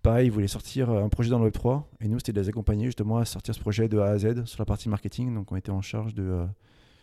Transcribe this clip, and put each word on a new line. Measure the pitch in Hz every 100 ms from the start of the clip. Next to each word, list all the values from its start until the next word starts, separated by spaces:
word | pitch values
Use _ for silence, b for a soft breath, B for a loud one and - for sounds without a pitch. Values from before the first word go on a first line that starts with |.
Pareil, | - 117 127
ils |
voulaient | 107 98
sortir, | - - - 123
euh, | 110
un | 104
projet | - 117
dans | 120
le | 110
web |
trois, | - 117 135 147 -
et | 107
nous, | 117
c'était | -
de | 104
les | 95
accompagner | - 104 107 120
justement | 120 107 113
à |
sortir | 117 - -
ce | 110
projet | - 104 113
de | 107
A | 101
à | 104
Z | 107 120
sur | 120 -
la |
partie | 110 104 -
marketing. | 104 98 - 123
Donc, | 117 98
on | 92
était | -
en | 98
charge | 98 113 110
de, | 110
euh, | 95 92 87 101 b b b b